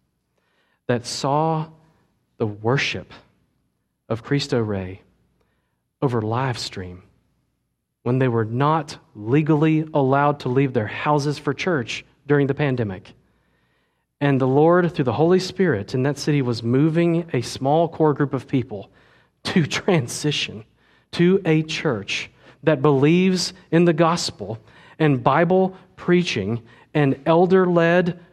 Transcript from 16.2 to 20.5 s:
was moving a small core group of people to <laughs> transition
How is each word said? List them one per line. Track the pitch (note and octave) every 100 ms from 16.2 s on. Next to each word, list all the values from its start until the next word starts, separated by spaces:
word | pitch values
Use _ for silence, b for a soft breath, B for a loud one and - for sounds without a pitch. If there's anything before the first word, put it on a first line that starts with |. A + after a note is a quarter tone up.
| - D3
was | B2 A#2
moving | A#2 C3 D#3 D#3+ E3+ E3 E3
a | C3
small | - - C3+ D#3+ E3
core | - D#3
group | C#3 C#3
of | C3+ -
people | C#3 A2+ G#2 - b b b b _
to | - F#3 C#3+
<laughs> |
transition | - - E3+ A#2 - D3+ C#3+ -